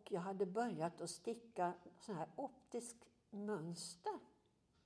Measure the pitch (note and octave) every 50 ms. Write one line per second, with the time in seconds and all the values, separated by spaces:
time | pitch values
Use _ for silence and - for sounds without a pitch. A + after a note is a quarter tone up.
0 | - - G3 E3+ F3 G3 F#3+ F#3 G3+ F3+ F#3 A3+ A#3+ A#3 F3 D3+ D#3+ E3+ E3 -
1 | E3+ D#3+ - - - A3+ A3 A#3 - A#3 - F3+ F3 F3 F3+ - - - - -
2 | - A#3 G3 D#3 D#3+ D#3 - - C#4+ C4+ - - - - - A#3 A#3+ - - -
3 | - - - _ _ _ G#3+ G3+ G#3 G#3 G#3+ D#3+ D#3 E3+ E3+ E3+ - - - -
4 | - G#4+ F#4+ - - - - _ _ _ _ _ _ _ _ - _